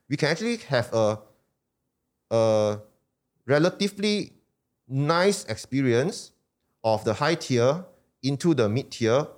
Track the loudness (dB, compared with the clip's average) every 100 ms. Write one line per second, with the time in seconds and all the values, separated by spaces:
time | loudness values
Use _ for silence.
0 | -10 -4 -2 -2 -4 -6 -2 -2 0 0
1 | 0 0 -8 _ _ _ _ _ _ _
2 | _ _ -2 0 2 2 0 -2 -10 _
3 | _ _ _ _ -2 0 2 0 -4 -2
4 | -2 -2 -4 -14 _ _ _ _ -8 -2
5 | 0 2 2 0 -4 -10 -6 -2 2 2
6 | 0 -4 -14 _ _ _ _ _ -2 0
7 | 0 0 0 -2 0 2 2 0 -6 _
8 | _ _ -4 -2 0 2 2 0 -4 -2
9 | 2 2 0